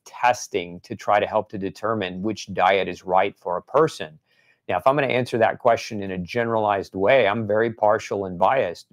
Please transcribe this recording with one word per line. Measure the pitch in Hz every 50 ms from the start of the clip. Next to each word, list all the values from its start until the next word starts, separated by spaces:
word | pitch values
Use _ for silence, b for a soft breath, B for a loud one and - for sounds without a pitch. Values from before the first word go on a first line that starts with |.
| -
testing | - - - - 123 123 - - - - 95 87 87 87 90
to | - - 107
try | - - - 101 104
to | 101
help | 92 107 107 98 -
to | 113
determine | 98 95 92 - - 104 110 113 107 95 90 92 92 95
which | 110 107 - - - 92
diet | 92 90 95 98 95 92
is | 90 90 - 92
right | 92 90 95 101 101 -
for | _ - 92 87
a | 87
person. | - - - 143 160 143 - - 92 78 156 - _ _ _ _ _ _ _ _ _ -
Now, | 92
if | 90 -
I'm | 135 143
gonna | 147 139
answer | 123 120 127 120 - 127
that | 113 110 90 76 -
question | - 120 117 113 - - 113 101
in | 98 95
a | 92
generalized | 92 87 - - 120 117 117 113 110 107 104 101 98 85 - -
way, | 95 98 107 135 131 107
I'm | 98 107 117 110
very | 101 104 110 117 117
partial | 113 - 107 104 110 107 - - 113 101 98
and | 92 90 85
biased, | 95 107 135 135 104 90 80 - - -